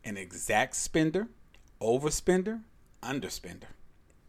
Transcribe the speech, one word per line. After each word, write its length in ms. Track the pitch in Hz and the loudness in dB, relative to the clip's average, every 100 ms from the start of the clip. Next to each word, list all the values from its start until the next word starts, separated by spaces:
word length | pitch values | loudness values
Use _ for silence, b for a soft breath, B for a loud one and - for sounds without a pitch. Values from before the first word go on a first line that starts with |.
an 120 | 113 98 | -10 -8
exact 600 | 90 - - 107 131 - | -10 -8 0 2 2 -2
spender, 520 | - 165 160 175 226 - - - - - | 0 2 2 2 -2 -8 -20 -20 -20 -2
overspender, 840 | 110 127 151 - - 185 190 226 - - - - | 2 2 2 0 4 4 2 -4 -10 -20 -20 -10
underspender. 680 | 123 139 - - - - - - - - _ - | -6 -4 -4 -8 -10 -14 -16 -18 -20 -20 _ -20